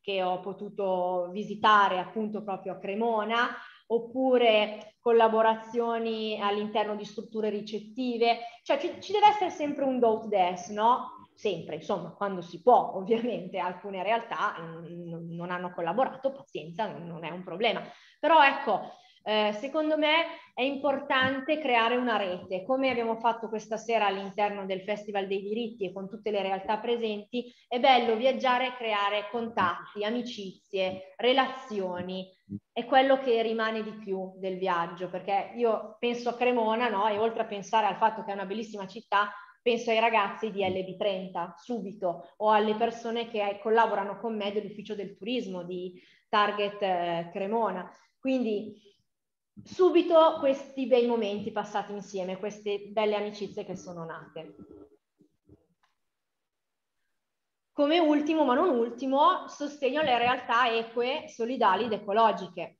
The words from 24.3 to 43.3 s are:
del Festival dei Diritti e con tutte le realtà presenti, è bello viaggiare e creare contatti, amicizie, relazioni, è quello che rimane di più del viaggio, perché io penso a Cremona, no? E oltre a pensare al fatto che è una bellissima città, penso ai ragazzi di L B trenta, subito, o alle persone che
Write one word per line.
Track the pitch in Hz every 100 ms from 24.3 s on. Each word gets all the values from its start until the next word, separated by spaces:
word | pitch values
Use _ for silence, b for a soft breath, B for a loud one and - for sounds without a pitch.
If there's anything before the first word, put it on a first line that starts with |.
| 196 208 202 190
del | 190
Festival | 185 208 214 202 196
dei | 196
Diritti | 196 214 233 -
e | 185
con | 185 190
tutte | 208 220
le | 208
realtà | 190 190 190 214
presenti, | 240 233 220 208 208 247 247 B B
è | 240
bello | 269 247 233 214
viaggiare | 262 247 254 247 254
e |
creare | 247 226 208 202 208 208
contatti, | 233 226 220 180 170 - 208
amicizie, | 208 240 233 - 190 - _ 196 185 190 - -
relazioni, | 233 262 262 - - 214 185 175 180 185 185 b _ 202 _
è | - 240
quello | 269 269 262
che | 262 226
rimane | 226 226 220 226
di | 214
più | 208 208 190 185 185
del | 190 185
viaggio, | 185 175 170 175 180
perché | 180 175 196 -
io | 226 233 214 - -
penso | 240 240 240
a |
Cremona, | 233 254 247 220 220 240
no? | 196 214
E | 208
oltre | 226 226
a | 220
pensare | 202 185 226 214
al | 170
fatto | 214 208
che | 202
è |
una | 202 190
bellissima | 214 214 208 190
città, | 233 - 202 208 B B B
penso | - 233 233
ai | 220
ragazzi | 233 220 196 - 220
di | 190
L | 190 185
B | 180 170
trenta, | 208 190 185 180 175 -
subito, | - 240 196 - 185 170 - _
o | 214
alle | 214 214 214
persone | 233 226 233 233
che | 226